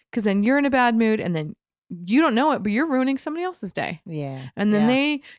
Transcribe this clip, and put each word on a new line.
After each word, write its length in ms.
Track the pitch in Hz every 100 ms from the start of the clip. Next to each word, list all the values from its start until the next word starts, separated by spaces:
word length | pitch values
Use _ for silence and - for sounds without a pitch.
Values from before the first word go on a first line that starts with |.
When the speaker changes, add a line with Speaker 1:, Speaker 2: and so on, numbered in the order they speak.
| _
Speaker 1:
'Cause 120 | -
then 180 | 208 196
you're 160 | 208 277
in 80 | 277
a 40 |
bad 240 | 254 247 226
mood 240 | 220 220
and 140 | -
then 220 | 165 151 - _ _ - 175 175
you 140 | 240
don't 120 | 320
know 180 | 226 302
it, 100 | 262
but 100 | 196
you're 140 | 208 320
ruining 320 | 262 262 269
somebody 260 | - 311
else's 280 | 359 349 190
day. 260 | - - 156 -
Speaker 2:
Yeah. 420 | 156 139 135 131 -
Speaker 1:
And 160 | 208
then 140 | 208 220
Speaker 2:
Yeah. 60 |
Speaker 1:
they 280 | 262 285 285 -